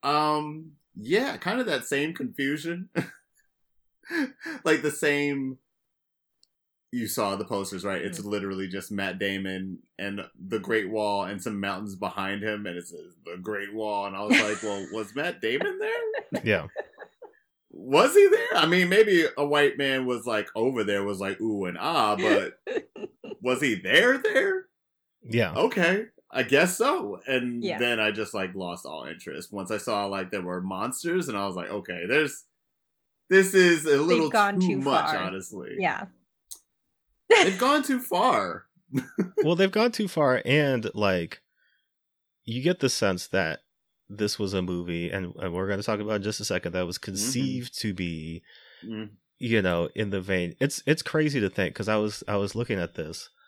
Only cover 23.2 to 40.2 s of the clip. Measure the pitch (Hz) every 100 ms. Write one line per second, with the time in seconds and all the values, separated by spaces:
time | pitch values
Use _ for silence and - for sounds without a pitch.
23.2 | - - 127 123 139 101 95 139 240 269
24.2 | 427 - 392 381 381 _ _ _ _ _
25.2 | - 117 101 87 220 226 170 190 226 _
26.2 | _ - 120 135 180 180 233 370 104 98
27.2 | - 135 123 120 104 - 120 117 107 104
28.2 | 107 104 95 92 87 87 - 78 65 82
29.2 | - 69 - 101 92 107 - 107 101 98
30.2 | 92 101 90 90 92 92 113 127 170 180
31.2 | 143 107 98 90 85 104 92 90 90 139
32.2 | 151 - - _ _ _ _ _ _ _
33.2 | _ 190 190 190 180 165 156 143 160 165
34.2 | 156 220 202 202 185 - 135 131 151 151
35.2 | 92 95 185 101 110 - 180 - - _
36.2 | _ _ _ - _ _ _ _ _ _
37.2 | _ 440 349 190 247 294 277 254 - 175
38.2 | 233 - 92 82 - _ _ 131 - -
39.2 | 185 - 156 170 190 208 240 226 208 -